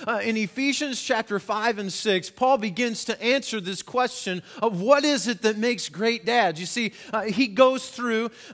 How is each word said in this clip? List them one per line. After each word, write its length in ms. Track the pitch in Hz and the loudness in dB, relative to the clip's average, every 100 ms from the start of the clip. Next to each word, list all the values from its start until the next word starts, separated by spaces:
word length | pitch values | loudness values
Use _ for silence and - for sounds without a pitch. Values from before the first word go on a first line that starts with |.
| - | -4
Uh, 140 | 220 | -2
in 120 | 214 220 | -2 -2
Ephesians 640 | 208 - 277 262 302 254 | -2 -2 -2 -2 -4 -4
chapter 380 | - 226 226 202 | -2 -2 -2 -4
five 400 | - 208 226 208 | -2 -2 0 -2
and 160 | 196 | -4
six, 380 | - 220 190 175 | -4 0 0 -2
Paul 260 | - 254 269 | 0 4 4
begins 480 | 214 170 240 226 - | 2 -2 -2 -2 -6
to 160 | 220 | -2
answer 400 | 226 269 - 220 | 0 0 0 -6
this 220 | 180 185 | -6 -8
question 580 | - 247 247 - - 180 - - | -4 -2 -2 -2 -6 -6 -8 -2
of 200 | 233 180 | -2 2
what 240 | 202 277 294 | 4 6 6
is 220 | 285 185 | 2 0
it 160 | 220 | 0
that 160 | 220 214 | 0 2
makes 300 | 240 226 - | 0 -2 -4
great 360 | 156 226 233 196 | -2 0 0 2
dads. 340 | 240 196 160 | 4 4 0
You 60 | 175 | -4
see, 280 | - 226 - - | -2 -2 -4 -6
uh, 80 | 220 | -2
he 260 | 208 196 262 | 0 0 2
goes 400 | 190 262 262 - | 6 6 4 -4
through, 440 | - 240 220 226 - - | -6 -2 0 -2 -8 -6